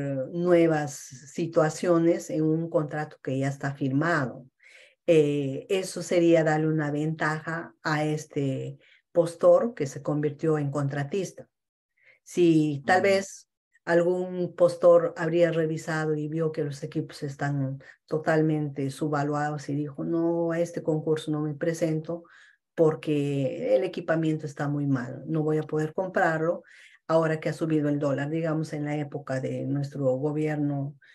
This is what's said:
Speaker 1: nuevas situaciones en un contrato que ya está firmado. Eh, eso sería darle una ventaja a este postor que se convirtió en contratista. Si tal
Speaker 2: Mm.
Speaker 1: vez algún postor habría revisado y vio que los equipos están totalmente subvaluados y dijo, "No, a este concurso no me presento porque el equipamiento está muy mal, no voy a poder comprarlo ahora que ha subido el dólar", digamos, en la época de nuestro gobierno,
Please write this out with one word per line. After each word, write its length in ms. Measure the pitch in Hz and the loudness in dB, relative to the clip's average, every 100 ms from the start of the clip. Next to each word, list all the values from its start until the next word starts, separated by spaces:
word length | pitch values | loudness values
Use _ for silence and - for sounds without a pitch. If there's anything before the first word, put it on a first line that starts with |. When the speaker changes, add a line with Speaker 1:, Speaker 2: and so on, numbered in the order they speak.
| 143 135 131 | -4 -4 -6
Speaker 1:
nuevas 600 | 175 175 170 165 156 147 - | -2 4 6 6 2 -2 -8
situaciones 1300 | - 131 - - 165 - 156 156 185 170 165 175 - | -16 -20 -16 -6 -2 2 2 0 2 4 4 2 -2
en 120 | 160 | -2
un 260 | 156 160 165 | 0 0 0
contrato 500 | 165 151 151 151 - | -2 -2 -4 -8 -8
que 160 | - 135 | -6 -2
ya 100 | 139 | -2
está 240 | 139 139 | -2 -6
firmado. 720 | 139 139 135 160 165 123 - - _ _ - - _ - | -4 -2 0 2 0 -2 -6 -18 _ _ -20 -20 _ 4
Eh, 600 | 160 147 143 139 135 - | 6 6 2 -2 -4 -4
eso 320 | 196 185 - | -4 -4 -8
sería 420 | 170 180 170 165 | 0 4 6 6
darle 240 | 156 156 156 | 4 2 2
una 220 | 156 147 | 2 0
ventaja 840 | 147 156 160 160 156 151 165 170 _ | 0 -2 -2 -2 -2 -4 -8 -8 _
a 220 | 165 151 151 | -2 0 0
este 720 | 151 156 - 139 131 135 139 _ _ _ | -2 -4 -4 -2 -2 -6 -12 _ _ _
postor 600 | 175 170 - 180 175 233 | 0 0 2 6 6 4
que 120 | 240 143 | -4 -6
se 160 | - | -6
convirtió 560 | 151 147 151 139 160 151 | -4 -2 -2 -2 0 0
en 120 | 143 | 0
contratista. 800 | 143 139 139 139 202 175 - - _ _ _ _ _ _ _ | -2 -2 -4 -4 -4 -6 -10 -20 _ _ _ _ _ _ _
Si 580 | - - 170 160 151 143 139 | -8 2 6 6 4 -2 2
tal 160 | 123 | 2
Speaker 2:
Mm. 0 | |
Speaker 1:
vez 460 | 131 196 196 - - _ _ _ | 4 2 0 -12 -20 _ _ _
algún 680 | - 175 170 180 180 180 175 | 0 2 4 0 -2 -4 -4
postor 600 | - 175 175 175 170 165 - | 2 2 6 6 6 6 -2
habría 340 | 165 170 170 | -2 2 2
revisado 640 | 160 156 160 151 156 156 | 2 -2 -4 -4 -4 -2
y 140 | 151 151 | -2 -2
vio 240 | 156 160 | -2 -2
que 120 | 156 | -2
los 180 | 147 139 | -6 -6
equipos 400 | 156 160 143 - | -8 -6 -6 -8
están 560 | 147 139 143 143 135 139 - - - | -10 -4 -4 -2 -2 -6 -12 -20 -6
totalmente 840 | 156 156 160 156 151 147 139 135 | -4 0 2 2 0 -2 -4 -6
subvaluados 800 | 135 156 151 147 147 151 147 139 | -4 -4 -2 -2 -2 -2 -6 -6
y 40 | |
dijo, 300 | 143 147 143 | -6 -6 -6
"No, 480 | 165 170 165 170 170 | -4 -2 0 0 -2
a 80 | 165 | 0
este 220 | 170 170 | -2 -4
concurso 480 | - 156 160 156 156 | -2 -2 0 -2 -2
no 100 | 151 | -4
me 120 | 151 | -4
presento 680 | 143 170 165 170 156 160 170 - - _ _ _ | -4 -2 -2 0 -2 -4 -10 -10 -20 _ _ _
porque 1000 | - 160 156 - 147 143 139 131 - - 208 | 2 2 2 -2 0 0 0 -2 -2 2 2
el 80 | |
equipamiento 600 | 185 175 175 165 160 156 151 | 2 -4 -2 0 0 -2 -4
está 220 | - 147 | -6 -4
muy 180 | 143 143 | -2 0
mal, 380 | 131 123 127 - | 0 -2 -10 -4
no 160 | 160 | -2
voy 160 | 151 156 | 0 0
a 40 | |
poder 320 | 156 156 156 | -2 -2 -4
comprarlo 680 | - 185 185 175 160 160 185 - - - _ - | -4 -4 0 2 2 0 -2 -6 -20 -20 _ 0
ahora 320 | 165 160 156 | 2 2 0
que 80 | 160 | -2
ha 40 | |
subido 340 | 151 160 156 147 | -2 0 2 2
el 100 | 147 | 0
dólar", 300 | 147 135 143 | 0 -2 -2
digamos, 420 | 160 165 156 156 | -2 -2 -2 -2
en 100 | 156 | -4
la 120 | 147 147 | -4 -4
época 440 | 143 143 139 131 | -4 -8 -6 -4
de 240 | 131 127 131 | -4 -4 -2
nuestro 380 | 143 139 143 135 131 | -2 -4 -2 0 0
gobierno, 800 | 151 151 156 147 143 143 139 - _ | 0 0 -2 0 -2 -2 -4 -8 _